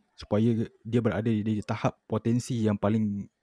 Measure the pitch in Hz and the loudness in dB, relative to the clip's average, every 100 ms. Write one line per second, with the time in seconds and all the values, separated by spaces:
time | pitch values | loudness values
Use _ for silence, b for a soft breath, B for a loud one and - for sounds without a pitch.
0 | _ _ - 104 117 110 - _ 113 117 | _ _ -2 2 2 2 -4 _ -2 -2
1 | 110 113 117 107 110 107 - 104 131 - | 0 -2 0 0 0 -2 -2 -2 -2 -4
2 | - 107 117 120 - 120 107 101 101 110 | -6 -2 0 0 -2 0 0 2 2 2
3 | 107 101 - _ | 0 -4 -8 _